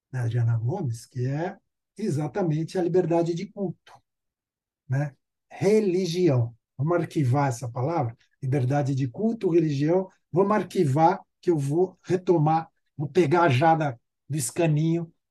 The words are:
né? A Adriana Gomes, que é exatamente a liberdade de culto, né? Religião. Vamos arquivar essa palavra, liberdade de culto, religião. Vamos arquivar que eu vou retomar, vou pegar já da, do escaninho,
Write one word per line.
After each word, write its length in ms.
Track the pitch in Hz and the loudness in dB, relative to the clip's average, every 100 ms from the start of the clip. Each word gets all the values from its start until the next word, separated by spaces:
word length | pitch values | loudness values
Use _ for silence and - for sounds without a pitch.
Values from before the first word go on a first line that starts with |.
| _ | _
né? 80 | 127 | -6
A 40 | |
Adriana 340 | 117 120 117 117 | -4 0 0 0
Gomes, 480 | 117 196 139 113 - | -2 -4 -6 -8 -10
que 200 | 123 127 | -6 -4
é 300 | 143 180 - _ _ _ - | -4 -6 -8 _ _ _ -6
exatamente 800 | 214 143 151 208 180 151 165 190 | -4 -2 -4 -2 -2 -2 -2 -2
a 60 | |
liberdade 520 | 170 180 165 170 165 | 0 0 2 0 0
de 120 | 170 208 | -4 -8
culto, 480 | 214 190 - - - _ _ _ _ _ _ _ _ - | -8 -8 -8 -20 -20 _ _ _ _ _ _ _ _ -6
né? 280 | 131 147 - _ _ _ | -4 -4 -10 _ _ _
Religião. 1040 | - 185 214 202 175 180 175 175 127 117 - _ - | -2 2 4 2 0 -2 0 2 2 0 -6 _ -6
Vamos 220 | 151 175 | 0 0
arquivar 500 | 165 160 127 143 139 | 0 -2 0 2 0
essa 180 | 120 123 | -4 -8
palavra, 480 | 127 139 170 117 - _ _ | -6 -2 -2 -4 -6 _ _
liberdade 520 | 131 143 127 143 135 | -4 -2 0 0 0
de 140 | 135 135 | -2 -4
culto, 400 | 170 220 226 190 | -2 -2 -2 0
religião. 580 | 170 156 139 151 180 190 _ _ | 2 2 0 0 0 -2 _ _
Vamos 240 | 160 196 | 0 2
arquivar 640 | 214 175 190 151 139 160 190 - _ | 0 -2 0 0 4 2 2 -8 _
que 100 | - | 0
eu 60 | 160 | 0
vou 420 | 139 160 185 - | 0 0 -2 -4
retomar, 640 | - 180 185 170 147 160 160 _ _ | -4 -2 2 2 4 0 -2 _ _
vou 140 | - 147 | -10 -2
pegar 400 | 185 156 170 170 | 0 2 4 4
já 260 | 123 165 | 4 4
da, 220 | 156 147 120 _ _ _ | 2 0 -6 _ _ _
do 80 | 156 | -6
escaninho, 760 | - - 165 147 160 165 165 _ _ | -4 -2 0 2 2 0 -4 _ _